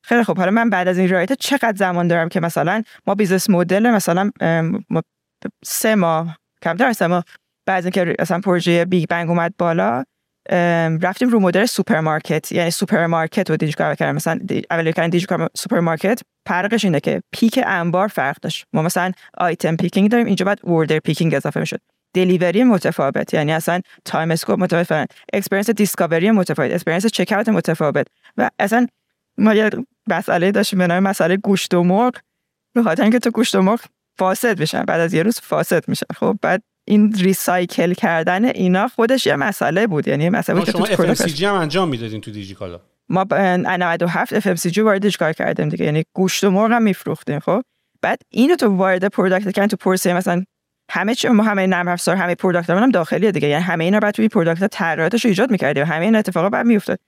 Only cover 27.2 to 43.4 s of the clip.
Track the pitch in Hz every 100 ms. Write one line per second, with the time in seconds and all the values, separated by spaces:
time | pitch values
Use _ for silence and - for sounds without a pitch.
27.2 | 180 202 226 196 165 160 151 143 - _
28.2 | - - - - 202 233 240 _ _ _
29.2 | _ - 214 208 220 - 254 _ - 170
30.2 | - 175 185 202 202 190 175 175 196 208
31.2 | 170 190 202 190 - 180 180 196 247 -
32.2 | _ _ _ _ _ 240 220 165 214 240
33.2 | 240 220 247 196 185 233 - _ _ -
34.2 | 185 190 240 196 156 - - 165 170 160
35.2 | 190 233 - 151 165 170 - - - -
36.2 | - 208 160 185 _ _ - 214 208 208
37.2 | 185 185 - 180 180 - 170 175 202 165
38.2 | 165 185 247 - 185 185 233 - 226 262
39.2 | - 143 170 196 - 170 220 151 - 143
40.2 | 165 - - 175 220 180 190 190 165 240
41.2 | 175 143 196 202 156 170 180 123 113 107
42.2 | 110 104 98 95 95 85 _ _ _ 180
43.2 | 98 156